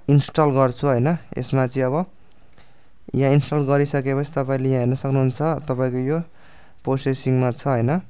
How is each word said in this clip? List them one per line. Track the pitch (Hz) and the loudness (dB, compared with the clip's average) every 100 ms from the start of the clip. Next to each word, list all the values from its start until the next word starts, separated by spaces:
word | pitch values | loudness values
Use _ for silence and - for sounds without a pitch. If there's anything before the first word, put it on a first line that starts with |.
| - | 4
इन्स्टल | 143 - - 147 | 4 4 2 2
गर्छु, | 135 127 - 143 | 4 2 2 0
होइन? | 120 143 170 - - | 2 2 0 -4 -8
यसमा | 127 135 127 | -2 0 0
चाहिँ | 131 127 | 0 -2
अब | 151 185 - - - - - - - - - - | -2 -4 -10 -20 -20 -20 -20 -20 -20 -20 -20 -4
यहाँ | 127 135 143 | 2 4 4
इन्स्टल | - 151 139 | 4 0 2
गरिसकेपछि | 143 143 143 131 135 147 | 2 2 0 -2 -2 -2
तपाईँले | 147 131 135 131 | -4 -2 0 0
यहाँ | 127 | 0
हेर्न | 123 131 | 0 -2
सक्नुहुन्छ, | 135 135 131 127 160 139 | 0 0 0 0 -2 -2
तपाईँको | 151 127 131 127 | -4 -2 -2 -2
यो | 131 165 170 - - - - - | -2 -4 -6 -14 -20 -20 -20 -10
प्रोसेसिङमा | 131 135 135 131 131 127 127 | -4 -2 -2 -2 0 2 0
छ, | 113 143 | -2 -2
होइन? | 120 120 180 | 0 0 -2